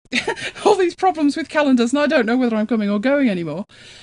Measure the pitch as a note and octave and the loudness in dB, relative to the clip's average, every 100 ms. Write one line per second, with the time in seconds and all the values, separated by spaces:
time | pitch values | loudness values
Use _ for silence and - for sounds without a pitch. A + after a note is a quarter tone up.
0 | _ A#3+ - - - - G4+ F#4+ F4 - | _ -6 -4 -8 -10 -2 2 2 0 0
1 | F#4 D#4 C#4+ D#4+ C#4+ D#4 C#4+ B3 A#3 C#4+ | -2 2 -2 -2 -2 0 2 2 2 0
2 | D4 D4+ A3 B3+ A#3+ G#3+ G#3+ A3+ G3+ G#3 | 2 2 2 0 0 -2 -2 -2 0 0
3 | B3+ C#4+ B3+ F#3 E3 E3 - - - - | 0 0 0 -2 -6 -8 -12 -16 -20 -20